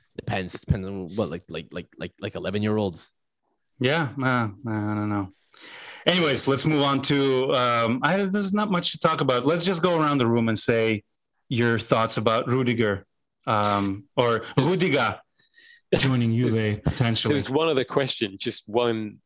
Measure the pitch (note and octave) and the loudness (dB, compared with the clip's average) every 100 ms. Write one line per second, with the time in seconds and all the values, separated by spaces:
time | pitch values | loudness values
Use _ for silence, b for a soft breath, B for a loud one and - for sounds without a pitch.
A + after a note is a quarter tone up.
0 | _ - - G2+ F2+ - - G#2 F#2+ G2 | _ -12 -6 -6 -6 -10 -2 -2 -2 -8
1 | E2+ G2 F2 E2+ - D#2+ - F2 E2+ - | -6 -4 -4 -4 -10 -12 -10 -12 -14 -12
2 | F2 - F#2+ - E2+ G#2 G#2+ G#2+ G2 D#2+ | -12 -10 -10 -6 -6 -2 0 0 -2 -6
3 | - _ _ _ _ _ _ - B2+ E3 | -18 _ _ _ _ _ _ -4 0 0
4 | C#3 C3+ C3 B2 A2 G2 A#2 G#2+ G#2 G#2+ | -2 -2 0 0 -2 -6 -6 -4 -2 -2
5 | G#2 G#2 F#2+ _ _ B B B B B | -2 -2 -4 _ _ B B B B B
6 | - F3+ D#3 B2+ - C3+ D#3 D3 C#3 C3+ | 0 2 2 0 0 0 2 2 2 0
7 | - C#3+ C#3 C3 C3 C3+ B2 A#2+ A2+ B2+ | 0 0 2 2 2 2 2 2 0 0
8 | C#3+ F#3+ F#3+ G3+ G3 G#3 G#3+ F3 - - | 0 0 0 -2 -2 -2 0 -2 -2 0
9 | E3 D#3+ C#3 B2 C3+ E3+ F3 E3+ F3+ E3 | 0 2 2 2 2 0 0 0 2 2
10 | D3+ C#3+ A#2 A#2 A2+ G#2+ - A2+ A2+ G#2+ | 2 2 2 2 2 0 0 2 2 0
11 | _ _ _ _ - A#2 A#2+ A2+ - A#2+ | _ _ _ _ -4 0 2 2 2 2
12 | A2+ - A2 A2+ B2+ B2+ B2 A2+ G#2+ F#2+ | 2 0 0 0 0 0 0 0 0 0
13 | - _ _ _ - G#2+ G#2 G2+ G2+ G2 | -6 _ _ _ -2 0 2 2 0 -4
14 | - - A#2+ A2+ B - C#3 F3+ F#3 C3+ | -6 0 2 2 B 0 2 2 2 2
15 | A2 - _ _ B B B B - F3+ | 0 -2 _ _ B B B B -2 0
16 | C3 B2+ A2+ A2+ B2 A2 G#2+ G#2 - - | 2 2 2 2 2 2 0 0 -2 0
17 | A#2 A2 A2+ C#3+ A#2 C#3 D#3+ C3 A#2+ C#3 | 0 0 0 0 0 0 2 0 0 -2
18 | C3 - G2+ F#2+ A#2+ - - A2+ A#2+ A2+ | 0 -2 -4 -4 -4 -6 -2 0 0 0
19 | G#2+ - | -4 -12